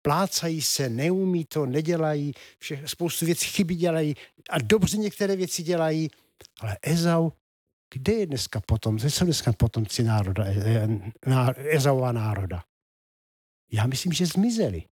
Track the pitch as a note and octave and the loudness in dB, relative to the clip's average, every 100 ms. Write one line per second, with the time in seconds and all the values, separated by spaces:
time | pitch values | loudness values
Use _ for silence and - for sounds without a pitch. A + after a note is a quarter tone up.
0 | - D#3 G3 - E3 D#3+ - - C3+ A#2 | 2 2 2 0 -2 -2 -2 0 -2 0
1 | D#3 F#3+ F#3 F3+ D#3 D#3 C3+ C#3 D#3 E3+ | 0 2 2 0 -2 -2 0 0 0 0
2 | D#3 D3+ C#3+ - - _ - D3 D3+ - | 0 0 -4 -8 -18 _ -12 -10 -10 -4
3 | E3+ - E3 E3+ - - F3 F3 F3 D#3+ | -4 -2 -2 0 -2 0 0 0 0 0
4 | D3+ C#3 - _ - D#3+ A2 G#3+ E3+ G3+ | 0 -4 -10 _ -6 -4 2 4 4 2
5 | G#3 - G3+ F#3+ F3+ - E3 F3 D#3+ D#3 | -2 -2 -2 0 -2 -4 -2 0 0 0
6 | D#3 _ _ _ - - A2 G2 - E3+ | -2 _ _ _ -20 -10 -8 -6 0 2
7 | E3+ E3 E3 - _ _ _ _ _ C3+ | 4 2 2 -4 _ _ _ _ _ -4
8 | C3 A3+ F#3 C3 - G#2+ - - A2+ G#2+ | 0 0 0 -4 -4 -6 -2 0 0 0
9 | C#3 - F3+ D3 - A2+ A#2 A2+ G#2+ - | 0 2 2 2 0 2 2 2 -4 0
10 | A2+ G#2+ F#2+ F#2+ G2 G2+ G#2+ A2 G#2+ G#2+ | 2 2 0 -2 0 0 2 2 2 -2
11 | G2 - - C3 B2+ C3+ C#3+ D#3 C#3 C3 | -6 -6 0 2 2 0 0 2 4 2
12 | B2+ A#2 G#2+ G#2 F#2 F#2 - _ _ _ | 0 0 -2 -2 -4 -6 -10 _ _ _
13 | _ _ _ _ _ _ _ A2 A#2 C3+ | _ _ _ _ _ _ _ -2 0 0
14 | F3+ D#3+ F3 F3+ A3+ A3+ D3 F#2 - | -2 0 0 2 0 2 -2 -2 -10